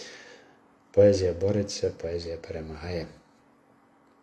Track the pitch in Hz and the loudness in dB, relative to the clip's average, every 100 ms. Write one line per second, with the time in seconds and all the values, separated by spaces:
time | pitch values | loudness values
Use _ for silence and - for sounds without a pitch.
0 | - - - - - - _ _ _ - | -18 -18 -20 -20 -20 -20 _ _ _ 6
1 | 104 98 90 85 98 104 98 - 92 - | 8 6 2 0 0 0 -2 -4 -4 -4
2 | 82 85 85 82 - 85 78 76 87 85 | -6 -6 -8 -10 -10 -10 -10 -10 -8 -8
3 | 78 - _ _ _ _ _ _ _ _ | -8 -14 _ _ _ _ _ _ _ _
4 | _ _ | _ _